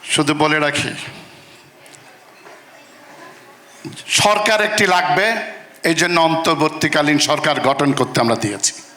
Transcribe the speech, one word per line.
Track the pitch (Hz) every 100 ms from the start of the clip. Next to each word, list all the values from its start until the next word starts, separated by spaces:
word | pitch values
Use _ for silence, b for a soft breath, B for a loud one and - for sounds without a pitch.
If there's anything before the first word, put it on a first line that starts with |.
শুধু | - - 147
বলে | 151 156 151
রাখি, | 147 143 123 117 - - - - - - - - - - - - - - - - - - - - - - - - - - - - - - -
সরকার | - 208 208 214 214
একটি | 208 208 202
লাগবে, | 180 180 180 208 226 - - - -
এই | 170
জন্য | 160 175 175
অন্তর্বর্তীকালীন | 165 160 165 156 151 151 156 156 147 147
সরকার | - 151 127 131
গঠন | 131 143 143
করতে | 139 127 -
আমরা | 120 113
দিয়েছি। | 107 98 - - -